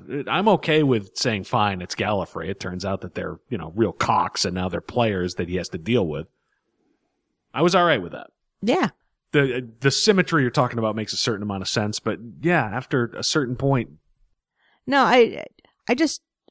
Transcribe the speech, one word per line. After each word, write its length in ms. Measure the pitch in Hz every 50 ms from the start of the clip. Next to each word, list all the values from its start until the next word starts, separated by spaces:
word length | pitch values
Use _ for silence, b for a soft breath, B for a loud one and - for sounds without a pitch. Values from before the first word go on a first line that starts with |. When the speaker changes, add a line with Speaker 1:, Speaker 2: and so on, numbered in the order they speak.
| - -
Speaker 1:
uh, 120 | 127 147 123 -
I'm 160 | 120 170 196 220
okay 340 | 190 156 - 160 151 156
with 300 | 151 135 123 110 98 - -
saying, 280 | - - 127 110 98 95
"Fine, 360 | - - 117 104 104 98 90
it's 140 | 90 - -
Gallifrey." 560 | - 101 101 107 98 90 - - 87 80 87
It 100 | 98 -
turns 240 | - 95 92 92 92
out 160 | 95 98 95
that 140 | - 87 -
they're, 240 | - 87 87 82 - _ -
you 80 | 123
know, 160 | 95 80 82 82
real 180 | 107 113 92 -
cocks 500 | - - - 110 98 90 90 - - -
and 100 | 95 90
now 140 | 92 90 92
they're 140 | 87 87
players 540 | - - - 123 117 110 101 92 90 90 -
that 120 | - 90 82
he 80 | 90
has 140 | 90 85 -
to 80 | - 87
deal 280 | 80 101 120 120 95
with. 220 | 80 73 76 80 - _ _ _ _ _ _ _ _ _ _ _ _ _ _ _ _ _ _ _ _ _ _ _ _ -
I 80 | 127
was 120 | 160 175 175
all 120 | 185 175
right 160 | 170 147 107
with 100 | 87 82
that. 140 | - - - - _ _ _ _ _ _
Speaker 2:
Yeah. 300 | 202 214 294 370 277 151 - _ _ _ _ _ _ _
Speaker 1:
The, 260 | - 147 139 135 120
uh, 40 | 131 127 113 113 -
the 100 | - 139
symmetry 520 | 135 - - 220 202 185 180 - 170 151
you're 80 | 131 120
talking 280 | - 147 127 120 120 117
about 180 | 113 110 104
makes 180 | 110 107 - -
a 20 |
certain 260 | - - 123 110 98
amount 200 | 104 104 98 95
of 60 | 92 -
sense, 300 | - 120 107 104 104 -
but 200 | - 113 98 - 113 117 - -
yeah, 220 | - 170 180 156 117
after 420 | 107 101 127 127 - 156 127 120 113 -
a 80 | - -
certain 320 | - - 156 135 117 123
point. 320 | - 135 139 139 123 - - - - _ _ _ _ _ _ _ _ _ _ _ _ _ _ _ _ _
Speaker 2:
No, 180 | - 277 277 240
I, 420 | - 240 254 226 - - - - - _ _ _ _ _ _ _ -
I 60 | 247
just 260 | 254 320 277 - - _ _ _ _ _ _